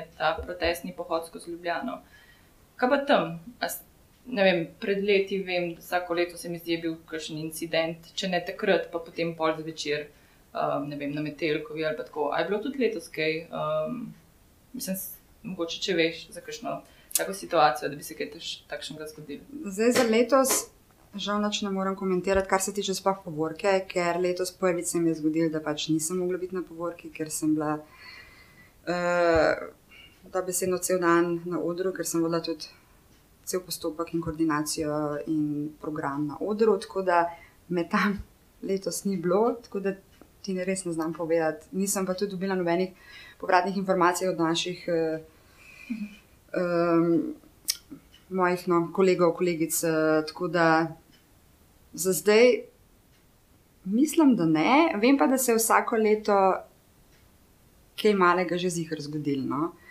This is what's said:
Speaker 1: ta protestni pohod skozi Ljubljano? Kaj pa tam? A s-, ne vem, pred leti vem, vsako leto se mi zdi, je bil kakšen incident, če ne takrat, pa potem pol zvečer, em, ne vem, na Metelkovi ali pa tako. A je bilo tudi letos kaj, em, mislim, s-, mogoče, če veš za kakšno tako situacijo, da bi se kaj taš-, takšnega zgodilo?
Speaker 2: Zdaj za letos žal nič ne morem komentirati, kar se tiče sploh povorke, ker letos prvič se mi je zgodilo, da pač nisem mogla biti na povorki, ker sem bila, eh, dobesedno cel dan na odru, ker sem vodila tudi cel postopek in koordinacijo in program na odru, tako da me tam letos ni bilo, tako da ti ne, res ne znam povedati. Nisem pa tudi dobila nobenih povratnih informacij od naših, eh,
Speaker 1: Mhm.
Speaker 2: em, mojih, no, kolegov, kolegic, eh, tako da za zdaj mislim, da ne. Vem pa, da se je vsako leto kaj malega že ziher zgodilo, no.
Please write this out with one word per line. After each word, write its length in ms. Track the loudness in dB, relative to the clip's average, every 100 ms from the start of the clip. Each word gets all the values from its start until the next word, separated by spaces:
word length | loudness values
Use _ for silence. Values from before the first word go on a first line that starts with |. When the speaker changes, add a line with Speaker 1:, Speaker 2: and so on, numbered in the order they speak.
| -6
Speaker 1:
ta 220 | -4 -2 -2
protestni 560 | -4 -4 -2 -2 -6
pohod 320 | -10 -4 -4
skozi 260 | -4 -12 -12
Ljubljano? 500 | -8 -4 -4 -4 -8 -14 -20 -20 -20 _ _ _ -2
Kaj 100 | 2
pa 100 | 2
tam? 300 | 4 2 2 -6 -12
A 120 | -8 -6
s-, 160 | -6 -14 _ _ _ -6
ne 160 | 2
vem, 240 | 4 4 0 -6
pred 220 | -4 0
leti 380 | 2 2 2 -2
vem, 340 | -2 -2 -2
vsako 400 | -6 -4 -4 -2
leto 220 | -2 -2 -4
se 120 | -10
mi 100 | -8
zdi, 140 | -4
je 60 | -4
bil 160 | -4 -8
kakšen 360 | -8 -10 -8 -8
incident, 720 | -8 -8 -4 -2 -2 -4 -10
če 180 | -8 -2
ne 140 | -2
takrat, 460 | -4 -2 2 2 2
pa 100 | -8
potem 340 | -8 -6 -4
pol 200 | -2 -2
zvečer, 520 | -2 -6 -8 -4 -4 -6 -16 _ _ _
em, 360 | -4 -2 -2
ne 120 | -4 -6
vem, 140 | -6
na 120 | -4
Metelkovi 600 | -6 -4 -2 -2 -4 -4
ali 120 | -4 -4
pa 80 |
tako. 240 | -6 -4 -2
A 100 | 0
je 80 | 0
bilo 120 | -2
tudi 200 | -4 0
letos 300 | 0 -2 -6
kaj, 280 | -4 -2 -2
em, 600 | -6 -6 -2 -2 -4 -6 -10 -16 _ _ _ _ _
mislim, 260 | -10 -6 -6
s-, 180 | -8 -16 _ _
mogoče, 400 | -10 -6 -6 -4
če 140 | -2
veš 320 | 2 2 0 -12
za 120 | -16
kakšno 400 | -12 -10 -8 -8 -10 -20 -4
tako 200 | -2 -2
situacijo, 540 | -6 -2 4 4 4 -4
da 80 | -8
bi 60 |
se 120 | -10
kaj 160 | -8 -10
taš-, 280 | -10 -12 -14
takšnega 420 | -12 -12 -10 -12 -12
zgodilo? 360 | -14 -14 -14 -14 -12 -8
Speaker 2:
Zdaj 260 | 0 2
za 120 | 4
letos 560 | 4 4 4 4 4 0 -4 -12 _ _ _
žal 280 | -8 -4 -2
nič 180 | -2 -2
ne 120 | -4
morem 240 | -2 -2
komentirati, 520 | -2 0 0 2 0 2
kar 140 | 2
se 100 | 0
tiče 240 | -4 -4
sploh 220 | -2 0 0
povorke, 480 | -2 -4 -4 -2 2 2
ker 300 | 0 0 0 2
letos 360 | 0 -2 -4
prvič 340 | -2 0 0 -2
se 120 | 0
mi 100 | 2
je 80 | 2
zgodilo, 320 | 0 2 0
da 100 | 0
pač 280 | -4 -4 -2
nisem 280 | -2 -2 -2
mogla 220 | -2 -4
biti 160 | -6
na 80 | -8
povorki, 480 | -8 -8 -8 -8 -12
ker 160 | -10 -8
sem 220 | -4 0
bila, 220 | 0 0 -4 -8 -20 -20 -20 -20 -20 -20 -20 -20 _
eh, 680 | -4 -2 0 2 4 6 4 2 -4 -14 _ -20 -20 _
dobesedno 540 | -10 -6 -4 -2 -2 -2
cel 200 | 0 0
dan 420 | 4 4 2 -2
na 160 | -4 -4
odru, 300 | -4 -2 -4
ker 140 | -4
sem 160 | -2 0
vodila 200 | 0 0
tudi 260 | -4 -8 -10 -18 _ _ _ _ _ _ -8
cel 140 | -8
postopek 520 | -6 -8 -6 -6 -4
in 100 | -4
koordinacijo 720 | -4 -2 0 0 -2 -4 -2 -2 -2 -4
in 180 | -2 -2 0 -2 -6 -8
program 500 | -10 -6 -4 -4 -4
na 100 | -4
odru, 400 | -4 2 2 2
tako 240 | 0 -4
da 220 | 2 4 2 -2 -18 _
me 180 | -6 -4 0
tam 340 | 0 0 -2 -8 _ _ _
letos 400 | -6 -4 -4 -4
ni 140 | -2 -2
bilo, 400 | 2 2 2 -2
tako 240 | -8 -6
da 140 | -4 -6 -10 -20 -20 _
ti 160 | -6
ne, 100 | -4
res 200 | -2 -4
ne 80 | -4
znam 200 | -4 -4
povedati. 540 | -4 0 2 2 -2 -6
Nisem 360 | -4 -2 -2 -2
pa 80 |
tudi 160 | -2 -4
dobila 240 | -4 -4
nobenih 360 | -2 0 0 0 -6 -20 -20 -20
povratnih 420 | -10 4 4 4 0
informacij 520 | 0 4 4 4 0
od 100 | 0
naših, 460 | 0 0 -2 -6 -2
eh, 340 | 0 0 -4 -8 _ _ -20 -20 -16 -10
Speaker 1:
Mhm. 200 | -8 -10 -14 _ _ _
Speaker 2:
em, 800 | -4 0 2 4 4 4 2 0 -6 -16 _ -8 -8 -10 -20 -20 -20 -6
mojih, 320 | 0 2 2
no, 260 | 2 0 2
kolegov, 420 | 2 4 4 2
kolegic, 420 | 2 0 0 -2 -2
eh, 100 | 0 2 4 2
tako 240 | 0 -4 -2
da 480 | 4 6 4 2 -4 _ _ _ _ _ _ _ _ _
za 180 | -4 -2
zdaj 480 | 0 4 8 8 6 -2 _ _ _ _ _ _ _ _ _ _ _ -2
mislim, 500 | 2 2 6 6 6
da 100 | 4
ne. 240 | 4 6 6 6
Vem 240 | 4 4 6
pa, 80 | 4
da 120 | 4
se 140 | 2
je 40 | 2
vsako 400 | 4 4 4 2
leto 400 | 4 4 4 6 6 4 -4 _ _ _ _ _ _ _ _ _ _ _ _ 0
kaj 160 | 2
malega 420 | 4 6 4 2 0
že 140 | -2
ziher 300 | -2 -4 -6
zgodilo, 440 | -6 -6 -2 -2 -2
no. 260 | -2 -4 -6 -20